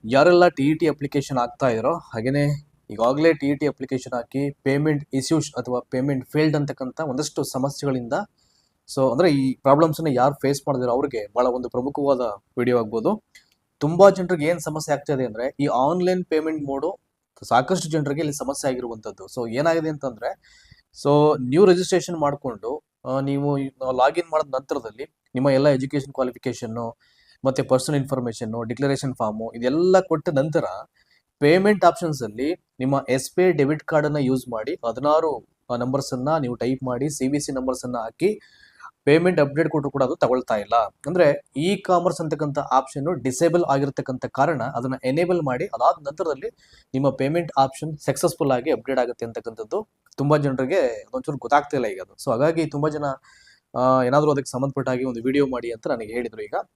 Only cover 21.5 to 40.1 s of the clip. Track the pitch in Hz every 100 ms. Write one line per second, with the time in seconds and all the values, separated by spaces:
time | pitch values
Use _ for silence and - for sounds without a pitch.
21.5 | 147 202 180 180 180 - 170 147 143 135
22.5 | 104 113 147 _ _ 127 135 139 139 143
23.5 | 139 135 _ 131 127 135 165 165 156 147
24.5 | 131 139 143 113 107 147 _ _ 127 135
25.5 | 135 147 131 139 147 139 135 127 123 131
26.5 | 117 117 113 117 - _ _ _ _ 135
27.5 | 131 127 131 143 143 131 131 120 110 110
28.5 | 117 113 120 139 135 139 123 110 107 113
29.5 | 117 123 151 180 185 185 160 180 139 156
30.5 | 156 107 98 - _ _ _ _ _ 147
31.5 | 180 202 208 175 165 170 135 113 107 143
32.5 | 180 _ - 131 139 135 131 - - 180
33.5 | 151 139 156 - 156 147 147 127 131 123
34.5 | 113 107 - 117 113 143 156 160 123 _
35.5 | _ - 120 123 135 131 127 131 160 123
36.5 | 123 123 131 131 120 147 147 131 143 143
37.5 | 131 131 127 127 123 110 - 185 214 _
38.5 | _ - _ - _ - 160 175 170 139
39.5 | 139 160 156 139 139 127